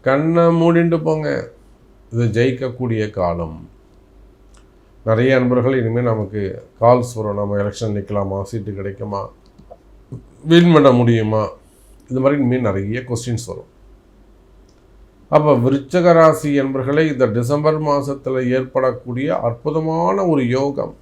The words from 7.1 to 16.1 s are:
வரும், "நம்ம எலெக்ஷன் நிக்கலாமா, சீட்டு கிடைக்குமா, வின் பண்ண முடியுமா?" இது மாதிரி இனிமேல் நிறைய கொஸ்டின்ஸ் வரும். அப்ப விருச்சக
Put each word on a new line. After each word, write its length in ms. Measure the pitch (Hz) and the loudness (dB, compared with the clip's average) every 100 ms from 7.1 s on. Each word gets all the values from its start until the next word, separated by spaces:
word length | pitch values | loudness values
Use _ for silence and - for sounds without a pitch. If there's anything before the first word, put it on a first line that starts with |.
வரும், 240 | 113 107 101 | -6 -6 -4
"நம்ம 180 | 101 101 | -4 -2
எலெக்ஷன் 320 | 101 - 110 101 | -4 -4 -4 -4
நிக்கலாமா, 420 | 98 104 98 98 | -4 -4 -4 -6
சீட்டு 300 | 95 113 101 | -6 -8 -8
கிடைக்குமா, 460 | 98 98 98 104 98 - - _ - - - _ - _ - - - | -10 -10 -10 -10 -10 -10 -18 _ -20 -20 -20 _ -20 _ -20 -20 -14
வின் 280 | 151 170 175 | 4 6 8
பண்ண 180 | 156 139 | 6 6
முடியுமா?" 500 | 123 120 113 107 107 104 - _ _ _ - _ | 6 4 2 0 -2 -4 -10 _ _ _ -20 _
இது 100 | 127 | -2
மாதிரி 200 | 131 143 | 0 2
இனிமேல் 260 | 123 127 113 | 0 0 0
நிறைய 340 | 98 101 120 123 | -2 -4 -8 -6
கொஸ்டின்ஸ் 360 | 117 123 117 - | -8 -6 -8 -8
வரும். 200 | 90 - _ - - _ _ _ _ _ _ _ _ _ _ - _ _ | -14 -16 _ -20 -20 _ _ _ _ _ _ _ _ _ _ -20 _ _
அப்ப 240 | 151 151 127 | 2 4 2
விருச்சக 480 | 123 135 - 180 175 | 2 0 -2 2 4